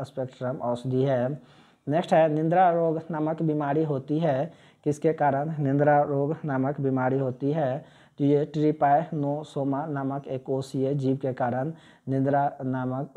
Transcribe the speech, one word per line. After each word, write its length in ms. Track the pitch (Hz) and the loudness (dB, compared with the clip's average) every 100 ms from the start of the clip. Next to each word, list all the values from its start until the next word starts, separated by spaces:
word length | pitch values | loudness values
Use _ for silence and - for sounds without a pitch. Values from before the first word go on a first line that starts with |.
स्पेक्ट्रम 560 | 131 - 127 - 127 131 | -8 -8 -8 -6 -6 -4
औषधि 460 | 120 120 135 127 | -4 -4 -2 0
है। 380 | 139 127 127 147 - - _ _ - | 2 2 0 -4 -12 -20 _ _ -2
नेक्स्ट 260 | 160 180 | -2 4
है, 160 | 170 160 | 4 4
निद्रा 400 | 151 160 175 180 | 2 2 4 4
रोग 320 | 170 165 160 - | 4 2 -2 -4
नामक 300 | 156 156 160 | -4 -4 0
बीमारी 420 | 165 151 143 151 | 0 0 0 0
होती 360 | 156 135 135 151 | 0 -2 -2 0
है, 320 | 165 135 165 - - _ | 0 0 -2 -8 -20 _
किसके 300 | 151 147 160 | -4 0 0
कारण 400 | 156 143 135 160 156 | 2 2 2 -2 -2
निद्रा 420 | 139 143 147 147 | 0 4 4 4
रोग 340 | 147 139 143 160 156 | 4 0 -2 -4 -4
नामक 360 | 131 131 147 | -2 -2 -2
बीमारी 380 | 135 131 127 135 | -2 0 0 0
होती 320 | 131 135 139 | -2 -2 -2
है? 340 | 160 135 139 - - _ - | 0 -2 -4 -10 -20 _ -2
तो 60 | |
ये 280 | 143 147 143 156 | 2 2 0 0
trypanosoma 1300 | 151 151 143 147 160 160 143 147 151 147 139 139 156 | 0 2 4 4 2 -4 -4 -4 -6 -4 -2 -2 -4
नामक 400 | 139 135 139 - | -4 -4 -6 -6
एक 160 | 131 | -8
कोषीय 500 | 135 135 131 135 135 | -4 -4 -4 -2 -2
जीव 240 | 147 131 135 | 0 0 0
के 160 | 135 | -2
कारण 400 | 117 123 123 151 160 - - 127 | -2 -2 -2 -4 -8 -18 -14 -4
निद्रा 420 | 135 139 139 143 - 131 | 0 2 2 0 -2 -4
नामक 440 | 127 127 131 143 | -4 -4 -6 -6